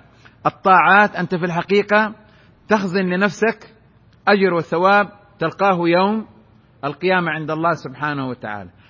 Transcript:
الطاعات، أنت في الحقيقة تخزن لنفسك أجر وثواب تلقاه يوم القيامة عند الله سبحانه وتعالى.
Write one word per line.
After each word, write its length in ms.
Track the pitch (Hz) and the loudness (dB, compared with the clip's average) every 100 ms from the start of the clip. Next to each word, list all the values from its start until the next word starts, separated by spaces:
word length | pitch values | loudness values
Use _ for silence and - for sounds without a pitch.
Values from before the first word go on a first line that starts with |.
| _ _ - _ 202 | _ _ -20 _ -6
الطاعات، 680 | - 196 185 160 196 208 175 | -2 4 4 6 4 4 0
أنت 180 | 170 | -4
في 100 | 180 | -4
الحقيقة 680 | 180 170 165 202 202 208 214 - - _ _ _ - | -4 -6 0 0 2 0 0 -8 -20 _ _ _ -2
تخزن 360 | 208 190 196 | -2 0 -2
لنفسك 680 | 185 180 202 - 220 220 - _ _ _ _ _ - | -2 0 -2 0 -2 -2 -14 _ _ _ _ _ 0
أجر 260 | 202 190 | 2 2
وثواب 540 | 170 156 170 185 202 202 - _ - | 0 -2 0 2 2 0 -8 _ -8
تلقاه 400 | 160 - 196 175 170 | -8 -2 0 0 2
يوم 380 | 175 196 220 208 - _ _ _ _ | 2 0 -2 -8 -20 _ _ _ _
القيامة 460 | 143 147 180 185 170 | -10 -6 -2 0 -2
عند 200 | 156 151 | -4 -6
الله 220 | 156 170 | -4 -2
سبحانه 560 | 156 143 127 147 143 131 | -4 -8 -8 -6 -6 -6
وتعالى. 420 | 120 107 104 90 _ | -8 -10 -12 -14 _